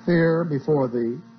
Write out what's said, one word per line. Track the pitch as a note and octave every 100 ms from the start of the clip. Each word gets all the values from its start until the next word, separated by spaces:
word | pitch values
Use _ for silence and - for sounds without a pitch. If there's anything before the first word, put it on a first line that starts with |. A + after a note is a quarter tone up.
| -
fear | F3 E3 E3
before | E3+ C#3 C#3+ D3+ B2+
thee, | A#2+ A#2 C3 -